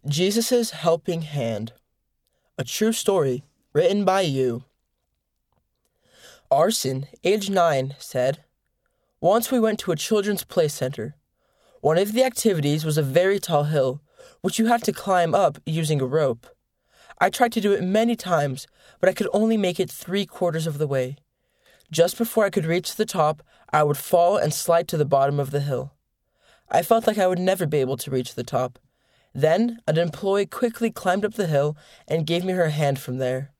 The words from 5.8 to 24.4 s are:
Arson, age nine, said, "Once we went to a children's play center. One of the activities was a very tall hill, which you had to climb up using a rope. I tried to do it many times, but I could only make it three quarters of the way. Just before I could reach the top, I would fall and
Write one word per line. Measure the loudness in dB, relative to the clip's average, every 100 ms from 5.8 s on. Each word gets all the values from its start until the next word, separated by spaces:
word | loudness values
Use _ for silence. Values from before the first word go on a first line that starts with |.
| _ _ _ _ -20 -20 _
Arson, | 2 4 2 -2 -4 -8 -4 0
age | 0 0
nine, | 2 2 2 -2 -8
said, | -8 -2 -2 -2 _ _ _ _ _ _ _ _
"Once | 2 2 2
we | 0
went | 0 -2
to | -4
a | -4
children's | 0 0 0 -4 -2
play | 0 0
center. | 0 -6 -6 -10 -12 _ _ _ _ _ _
One | 0 2
of | 2
the | 2
activities | 0 2 0 2 0 0 0
was | 0
a |
very | 2 2 2 0
tall | 0 0 2
hill, | 2 0 -2 _ _ -20 _
which | -6 0
you | 2
had | 2 0
to |
climb | -4 0 2 4 4
up | 2 0 -6
using | -4 0 0
a | 0
rope. | 0 0 -2 -8 _ _ _ _ _ _ 0
I | 0
tried | 2 0
to | 2
do | 0
it | 0
many | 2 2 2 0
times, | 0 0 0 -6 -12 _ _ _
but | 0
I |
could | 0 -2
only | 2 2 2
make | 0 -2
it | -6
three | -6 -6 -4 -4
quarters | -2 -2 -2 -4
of | -4
the | -2
way. | -2 -4 -8 _ _ _ _ _ _ _
Just | 2 2 2
before | -2 0 0
I |
could | 0 0
reach | -2 -2 -6
the | -4
top, | 0 0 0 _ _ -2
I | 2
would | 2 0
fall | 0 4 4
and | 2